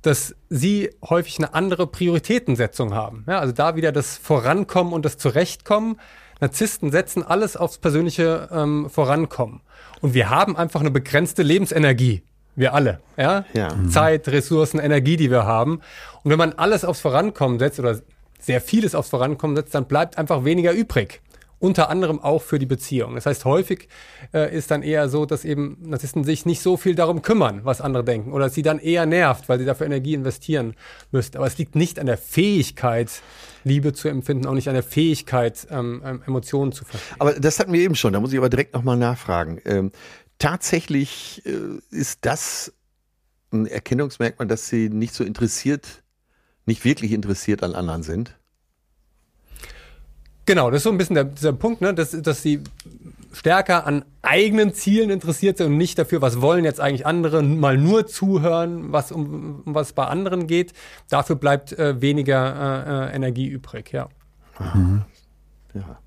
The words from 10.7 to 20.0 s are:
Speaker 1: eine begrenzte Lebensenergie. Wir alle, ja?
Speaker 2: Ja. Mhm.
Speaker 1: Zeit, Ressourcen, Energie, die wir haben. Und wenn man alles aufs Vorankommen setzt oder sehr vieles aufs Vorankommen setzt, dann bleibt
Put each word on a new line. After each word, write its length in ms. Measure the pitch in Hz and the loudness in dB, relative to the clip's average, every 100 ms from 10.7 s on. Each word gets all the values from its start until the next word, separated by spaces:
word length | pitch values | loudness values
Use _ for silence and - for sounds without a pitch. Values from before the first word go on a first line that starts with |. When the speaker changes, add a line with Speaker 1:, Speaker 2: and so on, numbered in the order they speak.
| 156 | 0
Speaker 1:
eine 100 | 147 | 0
begrenzte 500 | 135 131 147 175 - | 0 2 0 2 2
Lebensenergie. 800 | 151 180 196 160 147 123 127 98 _ _ _ - | 4 4 2 4 4 4 2 2 _ _ _ 0
Wir 160 | 127 | 2
alle, 260 | 139 127 87 _ - | 4 2 0 _ 0
ja? 300 | 139 196 196 | 2 2 0
Speaker 2:
Ja. 200 | 113 90 82 | -2 0 0
Mhm. 160 | 90 | 2
Speaker 1:
Zeit, 360 | 87 160 156 151 | 4 4 2 2
Ressourcen, 500 | 139 - 160 151 156 | 0 2 2 2 0
Energie, 340 | 143 147 131 165 | 2 2 4 2
die 160 | 139 | 4
wir 140 | 123 107 | 4 4
haben. 300 | 113 127 165 - - - - | 2 0 -2 -8 -20 -20 -6
Und 80 | 151 | 0
wenn 60 | 156 | 2
man 140 | 165 | 2
alles 320 | - 175 208 | 2 0 2
aufs 160 | 180 156 | 0 -2
Vorankommen 580 | 151 131 208 - 135 120 | 0 2 0 0 0 2
setzt 220 | 139 - | 0 0
oder 220 | 123 113 - _ _ _ | -2 -2 -8 _ _ _
sehr 200 | - 143 | -2 -2
vieles 360 | - 220 214 160 | 2 0 2 -2
aufs 120 | - | -2
Vorankommen 480 | 127 131 147 156 143 | -2 0 -2 -2 -2
setzt, 180 | 143 | -2
dann 120 | 147 127 | -4 0
bleibt 320 | 143 | 0